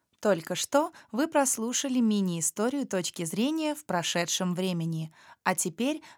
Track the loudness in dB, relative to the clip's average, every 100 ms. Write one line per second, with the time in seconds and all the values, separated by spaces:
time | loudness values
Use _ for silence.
0 | _ -2 2 2 0 -6 0 2 2 -4
1 | -8 -2 2 4 2 0 -2 -2 0 2
2 | 4 4 2 0 -2 0 0 0 -2 -2
3 | -2 -4 -4 0 0 0 -2 -4 -2 -2
4 | 0 0 0 0 -2 -2 -2 -2 -2 -4
5 | -6 -12 -20 -6 -2 0 -2 -2 -2 -2
6 | -8